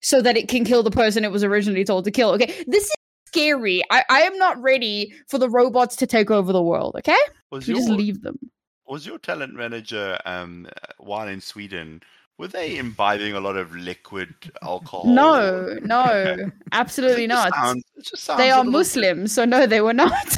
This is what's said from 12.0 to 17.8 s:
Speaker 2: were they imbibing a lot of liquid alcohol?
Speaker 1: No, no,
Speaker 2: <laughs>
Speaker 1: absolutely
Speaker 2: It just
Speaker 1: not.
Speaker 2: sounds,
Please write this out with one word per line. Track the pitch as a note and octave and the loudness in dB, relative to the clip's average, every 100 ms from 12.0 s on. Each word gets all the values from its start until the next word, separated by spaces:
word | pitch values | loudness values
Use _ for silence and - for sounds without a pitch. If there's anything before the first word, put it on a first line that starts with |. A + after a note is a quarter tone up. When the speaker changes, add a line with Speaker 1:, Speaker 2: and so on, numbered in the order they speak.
| _ _ _ - | _ _ _ -16
Speaker 2:
were | F#3 | -12
they | F#3+ E3 D3 | -10 -8 -8
imbibing | B2 G#2+ G#2 G#2 G#2 | -8 -2 -2 -2 -4
a | G2+ | -6
lot | G2 F#2+ | -6 -6
of | F2 | -8
liquid | E2+ F2+ F2+ - G2 F#2 - - - | -10 -12 -12 -12 -12 -12 -14 -20 -16
alcohol? | - F3+ E3+ - - | -10 -10 -10 -4 2
Speaker 1:
No, | B3 D4+ D4 G3+ F#3 F3+ - | 4 6 4 2 -2 -6 -8
no, | G3+ A#3 B3+ G#3 F#3+ F#3 G3 - | -2 0 2 2 0 -4 -8 -12
Speaker 2:
<laughs> | - | -6
Speaker 1:
absolutely | G#3+ A#3+ - B3+ A#3+ | -4 -4 0 0 2
Speaker 2:
It | A3+ | 0
just | A#3+ F#3+ | 0 0
Speaker 1:
not. | |
Speaker 2:
sounds, | D#3+ B2 B2 | 0 0 -2